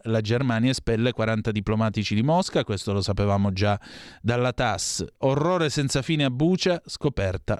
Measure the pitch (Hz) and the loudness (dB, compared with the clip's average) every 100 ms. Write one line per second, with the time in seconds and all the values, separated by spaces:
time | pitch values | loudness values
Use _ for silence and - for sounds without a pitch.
0 | 113 113 107 120 135 113 123 131 - 113 | 0 0 0 0 2 2 2 0 0 0
1 | 123 117 110 110 110 107 98 110 110 104 | 0 0 0 0 -2 -2 0 0 0 0
2 | 101 104 135 170 - - 117 98 - 101 | 0 0 2 2 2 0 0 -4 -2 -2
3 | 95 98 101 98 101 92 104 101 - - | 0 0 2 2 2 2 0 0 -4 -20
4 | - - 107 120 123 120 120 101 - - | -20 -8 -2 0 0 0 -2 -2 -4 -6
5 | 87 - 135 139 160 185 156 147 135 139 | -8 -2 0 2 2 2 0 0 -2 -2
6 | 131 160 139 123 160 180 185 170 - - | 0 0 0 2 2 2 2 0 -4 -4
7 | 151 - 95 92 - | -2 0 -2 -2 -4